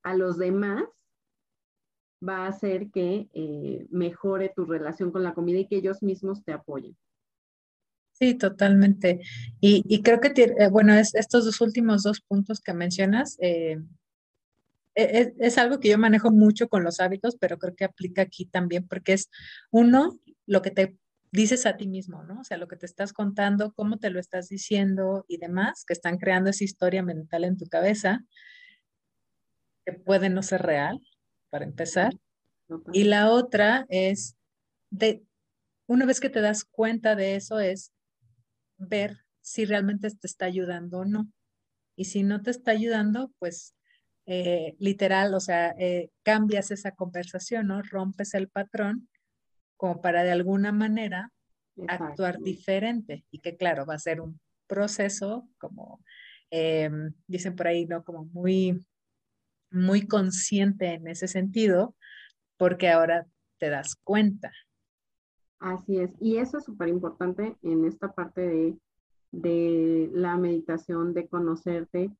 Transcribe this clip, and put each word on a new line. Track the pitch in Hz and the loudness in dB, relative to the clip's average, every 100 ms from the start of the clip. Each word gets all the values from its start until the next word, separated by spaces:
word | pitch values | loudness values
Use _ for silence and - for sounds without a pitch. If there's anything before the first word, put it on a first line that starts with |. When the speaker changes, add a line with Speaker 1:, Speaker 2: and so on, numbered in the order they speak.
Speaker 1:
a | 180 185 | -2 -2
los | 185 170 | 0 -2
demás | 180 190 202 208 466 _ _ _ _ _ _ _ _ _ _ _ _ _ 185 | -2 0 -2 -4 -6 _ _ _ _ _ _ _ _ _ _ _ _ _ -10
va | 190 190 | -8 -8
a | |
hacer | 202 202 185 208 | -6 -4 -4 -4
que, | 196 180 202 214 | -4 -2 -2 -6
eh, | - 156 147 143 127 - | -10 -10 -8 -8 -10 -6
mejore | 180 175 175 196 190 190 190 | -4 -4 -4 -4 -2 -4 -4
tu | 160 | -4
relación | 160 151 160 180 | -4 -6 -4 -4
con | 180 | -2
la | 180 | -4
comida | 165 175 185 | -2 -2 0
y | 196 | 0
que | 202 | -2
ellos | 190 196 | -2 -2
mismos | 202 190 190 202 | -4 -2 -6 -8
te | - | -8
apoyen. | 151 - 139 - - _ _ _ _ _ _ _ _ _ _ _ | -10 -10 -12 -12 -20 _ _ _ _ _ _ _ _ _ _ _
Speaker 2:
Sí, | _ 254 240 | _ 2 4
totalmente. | 196 190 202 196 202 196 180 175 - - - - | -2 2 6 8 8 6 2 0 -6 -14 -14 4
Y, | 202 208 - | 6 6 4
y | 214 | 4
creo | 220 233 | 6 6
que | 285 | 6
tie-, | 277 226 - | 6 6 6
eh, | 208 | 6
bueno, | 208 208 | 8 8
es, | 208 208 214 | 8 6 0
estos | 214 240 220 | 4 4 4
dos | 214 | 0
últimos | 233 240 226 208 | 0 2 2 2
dos | 196 208 | 2 -2
puntos | _ 202 196 214 | _ -2 0 -6
que | - | -6
mencionas, | 175 175 180 196 220 285 - | -4 -4 0 2 2 0 -2
eh, | 180 170 165 156 160 - _ _ _ _ _ _ _ _ _ 208 | 0 0 -2 -4 -10 -20 _ _ _ _ _ _ _ _ _ 0
e-, | 220 226 | 2 4
e-, | 240 - | 2 2
es | 233 240 | 2 4
algo | 240 277 | 2 2
que | 214 | 4
yo | 214 | 6
manejo | 226 214 226 | 6 4 6
mucho | 214 214 208 233 | 8 8 6 0
con | 202 | 0
los | 170 175 | 0 0
hábitos, | 185 196 233 247 | -2 0 -4 -2
pero | 185 170 | -4 -4
creo | 180 180 | -8 -6
que | 190 | -8
aplica | _ 180 180 | _ -6 -2
aquí | 190 - 180 | -4 -4 -6
también, | 185 175 175 180 | -4 -2 -2 -4
porque | 185 185 | -6 0
es, | 190 - - - - _ | 0 0 -16 -20 -20 _
uno, | 226 240 262 330 - _ _ - | 6 8 8 4 -2 _ _ 0
lo | 196 | 0
que | 190 | 2
te | 190 190 - _ _ _ | 0 0 -2 _ _ _
dices | 185 214 247 226 | 0 2 2 0
a | 190 | -2
ti | 196 | -6
mismo, | 190 185 165 | -8 -10 -16
¿no? | 160 214 | -16 -18
O | |
sea, | 262 175 | -12 -12
lo | 175 | -12
que | 175 | -14
te | 180 | -18
estás | - 202 | -8 -8
contando, | - 208 202 202 202 214 | -4 -4 0 2 2 -2
cómo | - 208 220 | -4 -4 -2
te | 214 | -4
lo | 180 | -6
estás | 175 185 180 | -8 -10 -10
diciendo | 196 - 202 196 190 190 196 - | -12 -2 0 2 0 0 -2 -6
y | 170 | -12
demás, | 170 180 226 - - | -6 -2 -2 -4 -8
que | |
están | 175 175 175 | -4 -4 -2
creando | 190 185 190 | 0 2 2
esa | 196 196 | 0 -4
historia | - 180 185 | 0 0 0
mental | 180 160 160 170 180 | -4 -8 -6 -4 -2
en | 190 | -2
tu | 170 | -2
cabeza. | 165 190 208 196 240 - _ - - - _ _ _ _ _ _ _ _ _ _ _ - | 0 0 0 0 -2 -6 _ -20 -20 -20 _ _ _ _ _ _ _ _ _ _ _ -12
Que | 180 | -8
puede | - 196 190 | 0 2 2
no | 185 | -2
ser | 190 185 | -2 -2
real, | 165 147 147 262 _ _ _ _ _ | 0 0 0 -4 _ _ _ _ _
para | 190 170 | -10 -10
empezar. | 147 165 185 214 185 _ _ _ _ _ | -8 -4 0 0 -2 _ _ _ _ _
Speaker 1:
Total. | 165 - 185 | -14 -2 2
Speaker 2:
Y | 208 | 4
la | 208 214 | 6 6
otra | 240 240 208 208 254 262 | 4 2 2 4 2 0
es, | 185 190 202 - _ _ _ _ _ _ | 0 0 -2 -8 _ _ _ _ _ _
de, | 196 220 220 _ _ _ _ _ _ - | 0 0 0 _ _ _ _ _ _ 0
una | 247 262 | 2 4
vez | 254 | 0
que | 269 | 0
te | 233 | 0
das | 208 208 - | 0 0 -6
cuenta | - 220 226 226 208 | -2 -2 0 0 2
de | 196 196 | 0 -4
eso, | 196 220 | -4 -2
es | 190 190 - _ _ _ _ _ _ _ _ _ | -2 -4 -12 _ _ _ _ _ _ _ _ _
ver | 185 208 208 208 _ _ | -6 -4 -4 -8 _ _
si | - - 208 | -12 -6 -2
realmente | 208 196 208 214 | 0 0 -2 -6
te | 208 185 | -8 -16
está | - 185 | -6 -4
ayudando | 185 175 175 175 180 | -4 -4 -6 -8 -6
o | 196 | -4
no. | 208 214 _ _ _ _ _ _ - | -4 -6 _ _ _ _ _ _ -12
Y | 190 | -6
si | 202 | -2
no | 196 208 | 0 0
te | 208 | -4
está | 247 - | -4 -2
ayudando, | 214 233 226 208 220 262 _ | 0 0 0 0 -2 -4 _
pues, | 175 175 - _ _ _ _ _ - | -10 -10 -20 _ _ _ _ _ -8
eh, | 180 180 175 160 - | -4 -2 -2 -4 -4
literal, | 196 196 196 190 202 | -4 0 2 2 2
o | 190 | 0
sea, | 190 170 170 175 | 0 0 0 -2
eh, | 180 180 165 _ | -2 -2 -6 _
cambias | - 214 214 202 190 | 0 2 2 0 -4
esa | 196 196 | -8 -10
conversación, | - 180 180 175 180 - 226 208 | -8 -10 -8 -10 -12 -8 -4 -4
¿no? | 196 | -6
Rompes | 202 196 190 196 202 196 | -8 -6 -6 -6 -6 -4
el | 190 | -4
patrón | 202 202 220 202 240 - _ _ _ _ _ _ _ | -6 -8 -4 -4 -6 -10 _ _ _ _ _ _ _
como | 185 170 | -6 -4
para | 180 175 | 0 0
de | 180 | 2
alguna | 175 180 196 202 | 0 0 0 0
manera | 208 214 220 214 180 226 _ _ _ _ - | 0 0 -2 -4 -8 -12 _ _ _ _ -14
Speaker 1:
Exacto. | 170 175 160 | -8 -8 -8
Speaker 2:
actuar | 147 180 175 | -4 -4 -4
diferente. | 190 180 - 196 226 240 214 147 _ | -8 -8 -4 -2 -2 -6 -8 -16 _
Y | 147 | -14
que, | 175 170 | -12 -4
claro, | 180 151 143 | -4 -4 -6
va | 151 | -8
a | |
ser | 170 160 | -6 -6
un | 160 160 _ _ _ | -8 -18 _ _ _
proceso | 196 208 208 202 202 196 233 - _ | -4 -4 -2 -4 -4 -8 -8 -12 _
como, | - 196 - - _ - - - _ | -18 -16 -20 -20 _ -20 -20 -20 _
em, | 165 160 160 156 151 156 156 - | -4 0 0 -2 -4 -8 -12 -10
dicen | 180 185 180 | -8 -8 -4
por | 170 | -2
ahí, | 170 170 | -2 -4
¿no? | 170 | -8
Como | 170 170 160 | -10 -16 -14
muy, | 175 180 190 185 180 - _ _ _ _ _ _ _ _ | -4 0 2 0 -2 -6 _ _ _ _ _ _ _ _
muy | 180 185 202 208 | 0 2 2 2
consciente | 214 190 185 - 202 196 202 180 | 0 0 -2 -2 2 2 0 -4
en | 165 165 | -6 -10
ese | 175 185 | -8 -6
sentido, | 190 190 226 214 180 233 _ - - - _ _ _ | -4 -2 0 2 2 0 _ -20 -20 -20 _ _ _
porque | 180 180 180 | 0 2 4
ahora | 165 165 170 165 _ _ _ | 4 4 0 -4 _ _ _
te | 156 | -6
das | 143 139 - | -4 -8 -12
cuenta. | - 208 214 202 - - _ _ _ _ _ _ _ _ _ _ | -2 2 2 0 -14 -18 _ _ _ _ _ _ _ _ _ _
Speaker 1:
Así | 185 185 190 190 | -8 -8 -4 -2
es. | 180 - | -2 -2
Y | 220 226 | -2 0
eso | 254 294 | -2 -6
es | 285 | -12
superimportante | 208 170 180 175 - 180 185 220 - | -6 -4 -2 -4 -6 -6 -4 -8 -6
en | 165 165 160 | -2 0 0
esta | - 196 | -2 -10
parte | - 170 - | -10 -10 -6
de, | 180 160 165 165 _ _ _ _ _ | -2 0 -2 -4 _ _ _ _ _
de | 175 170 170 170 165 165 165 160 | -6 -2 0 0 0 2 0 -2
la | 175 180 175 | -2 -2 0
meditación, | 175 170 165 165 - 170 175 | 0 -2 -4 -8 -6 -4 -4
de | 170 170 | -4 -6
conocerte. | 175 170 165 175 170 165 180 190 | -4 -4 -4 -4 -6 -6 -6 -6